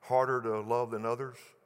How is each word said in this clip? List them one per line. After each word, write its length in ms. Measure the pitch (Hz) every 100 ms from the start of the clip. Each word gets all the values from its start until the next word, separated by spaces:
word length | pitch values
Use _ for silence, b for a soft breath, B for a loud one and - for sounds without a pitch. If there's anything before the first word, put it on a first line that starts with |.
harder 380 | - 127 127 127
to 180 | 113 110
love 320 | 107 117 120
than 120 | 113
others? 320 | 113 120 131 120 - -